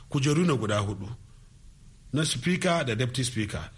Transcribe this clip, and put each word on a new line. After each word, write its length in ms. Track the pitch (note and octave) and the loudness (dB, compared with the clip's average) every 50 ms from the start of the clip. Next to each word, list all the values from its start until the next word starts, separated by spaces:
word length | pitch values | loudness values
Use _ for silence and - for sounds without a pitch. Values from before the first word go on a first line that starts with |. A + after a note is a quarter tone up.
| - - | -12 -4
kujeru 340 | - D3 C3 D3+ D3 E3 F3+ | -2 0 2 4 4 4 4
na 80 | F3 C#3+ | 4 4
guda 240 | A#2 A2 G#2 G#2 G#2 | 2 2 0 0 0
hudu. 280 | G2+ G2+ G#2 G2 G2 G2 - - - - - - - - - - - - - - - - - - - - - | 0 -2 -4 -6 -8 -10 -12 -14 -16 -20 -20 -20 -20 -20 -20 -20 -20 -20 -20 -20 -20 -20 -20 -20 -10 -4 -2
Na 100 | D3 D#3+ | 0 0
speaker 600 | D#3 - B2 - F3 F3+ - - F3+ E3+ E3+ D3 | 0 -2 -2 0 0 0 2 2 2 2 2 2
da 100 | B2 A2 | 0 0
deputy 280 | G#2+ B2+ B2 - C3+ B2+ | 0 0 0 0 -2 -2
speaker, 460 | A#2+ - A2 G#2+ G2 - D#2 D#2+ - - | -2 -2 -2 -2 -2 -4 -8 -8 -10 -12